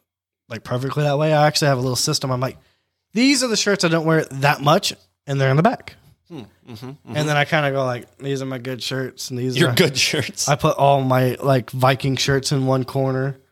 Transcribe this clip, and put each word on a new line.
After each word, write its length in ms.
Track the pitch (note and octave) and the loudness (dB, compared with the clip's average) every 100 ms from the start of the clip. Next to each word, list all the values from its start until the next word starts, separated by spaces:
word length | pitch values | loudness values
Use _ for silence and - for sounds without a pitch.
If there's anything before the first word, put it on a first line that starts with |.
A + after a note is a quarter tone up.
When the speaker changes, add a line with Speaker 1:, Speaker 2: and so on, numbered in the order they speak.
| _ _ _ _ - | _ _ _ _ -16
Speaker 1:
like, 140 | A2+ | -14
perfectly 400 | - B2 C3+ C#3+ | -6 -6 -4 -2
that 160 | D3 C#3+ | 0 0
way. 140 | D#3 | 2
I 140 | D3+ D3+ | 4 4
actually 180 | - D3+ | 4 2
have 120 | C3 | 2
a 20 | |
little 160 | C3 B2 | 0 -2
system. 340 | - D3 C3+ | -2 -2 -2
I'm 80 | B2+ | -2
like, 200 | B2+ - _ _ _ _ _ | -4 -8 _ _ _ _ _
"These 300 | G#3 C4 C#4 | 0 2 2
are 60 | B3+ | 0
the 80 | G#3+ | 0
shirts 260 | - G3 | 0 2
I 60 | F3+ | 2
don't 160 | E3 D#3+ | 2 2
wear 180 | D#3+ - | 2 0
that 340 | C3+ C#3+ D3 | 0 0 2
much," 320 | C#3+ E3 - - _ _ - | 4 2 2 -10 _ _ -6
and 140 | C#3 | 0
they're 100 | C3+ | 2
in 60 | C3+ | 4
the 80 | |
back. 320 | G3+ B3+ - - _ _ - | 4 2 -10 -20 _ _ -20
Speaker 2:
Hmm. 140 | A2+ | -18
Mm-hmm, 300 | G2+ _ - A2 B2 | -18 _ -20 -16 -16
mm-hmm. 260 | C#3+ - C#3 | -16 -8 -4
Speaker 1:
And 120 | D3+ | 0
then 80 | D3 | 0
I 80 | |
kinda 280 | C#3+ D#3+ C#3+ | 2 2 0
go 120 | C3+ | 0
like, 320 | C3 B2 - - | -2 -4 -8 -12
"These 220 | C#3 C#3 | -6 -6
are 60 | C3+ | -6
my 120 | C3 | -8
good 260 | B2 B2+ | -8 -8
shirts, 460 | - C3 B2+ - - | -6 -6 -6 -10 -10
and 80 | B2 | -4
these 180 | B2+ C3 | -2 0
Speaker 2:
Your 120 | E3 | 2
Speaker 1:
are," 40 | |
Speaker 2:
good 240 | A#2+ E3 C3 | 2 2 2
shirts. 500 | - D#3 - - - | -2 -2 -4 -4 -2
Speaker 1:
I 60 | |
put 220 | D3 D#3+ - | 2 2 2
all 260 | C#3 C#3 | 4 4
my, 340 | C3 B2+ B2+ A#2+ | 4 2 2 0
like, 280 | C#3 C3 A2 | 0 0 0
Viking 440 | C3 B2+ C3 C#3+ | 0 2 2 0
shirts 380 | B2+ - C3+ B2 | -2 0 0 0
in 140 | C#3+ C3 | -2 0
one 180 | C3 | 0
corner. 520 | B2 C3+ C3+ C3 C3+ C3+ _ | -2 -2 -2 -2 -4 -8 _